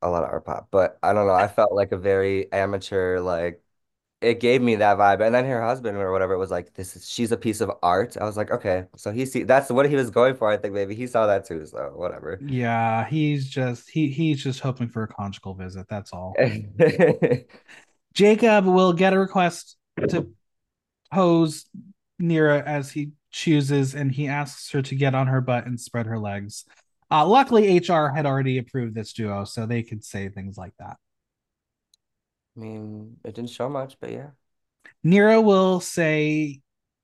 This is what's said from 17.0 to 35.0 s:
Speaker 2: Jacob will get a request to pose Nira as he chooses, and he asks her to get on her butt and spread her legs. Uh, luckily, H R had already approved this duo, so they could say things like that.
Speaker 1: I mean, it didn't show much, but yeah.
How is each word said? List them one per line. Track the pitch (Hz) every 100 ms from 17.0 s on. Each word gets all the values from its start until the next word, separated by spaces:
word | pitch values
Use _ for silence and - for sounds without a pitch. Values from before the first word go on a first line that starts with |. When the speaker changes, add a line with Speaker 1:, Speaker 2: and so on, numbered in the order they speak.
| 170 - 170 123 - - _ - _ _ _
Speaker 2:
Jacob | - 202 214 233 208 190
will | 185 185
get | 170 190
a | 190
request | 190 196 175 170 - _ _ - -
to | 170 - - _ _ _ _ _ _ _
pose | 170 175 165 160 156 - - - _ _ -
Nira | 170 160 156 147
as | 139 147 135
he | 156 147 - _
chooses, | - - 147 139 143 135
and | 139 139
he | 131 143
asks | 143 139 - -
her | -
to | 135
get | 135 139
on | 135 131
her | 131
butt | 127 123 123
and | 120
spread | - 120 110
her | 113
legs. | 104 101 101 - - _ _ _ _
Uh, | 156 156
luckily, | 247 269 226 208
H | 175 170
R | 165 151
had | 143 147
already | 135 135 131
approved | 120 131 117
this | 110 104
duo, | - 107 101
so | 98 - 110
they | 120
could | 113 110
say | - 101 98
things | 98 98 98
like | - -
that. | - - _ _ _ _ _ _ _ _ _ _ _ _ _ _ _ -
Speaker 1:
I |
mean, | 110 110 107 107 110 117
it | 113
didn't | 107 120
show | - 123
much, | 143 135 -
but | 120
yeah. | 117 143 _ _ _ _ _ - _